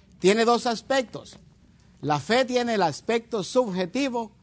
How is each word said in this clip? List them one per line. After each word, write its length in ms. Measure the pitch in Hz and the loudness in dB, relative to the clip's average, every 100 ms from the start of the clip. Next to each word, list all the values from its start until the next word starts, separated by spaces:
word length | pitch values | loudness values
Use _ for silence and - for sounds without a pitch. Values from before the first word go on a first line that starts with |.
| _ - | _ 0
tiene 260 | 180 214 | 2 4
dos 220 | 226 233 240 | 4 2 0
aspectos. 680 | 220 - 269 226 135 - - - _ _ _ _ _ | -4 -2 -2 -2 -10 -16 -20 -20 _ _ _ _ _
La 180 | 139 147 | -2 -2
fe 260 | - 240 | 2 0
tiene 300 | 247 247 240 | 2 0 0
el 80 | 220 | 2
aspecto 640 | 165 139 - 233 226 226 | 0 -2 -2 -2 -2 -6
subjetivo 880 | 165 254 240 180 185 254 277 233 220 - | -2 0 0 -2 -4 -2 -2 -4 -8 -14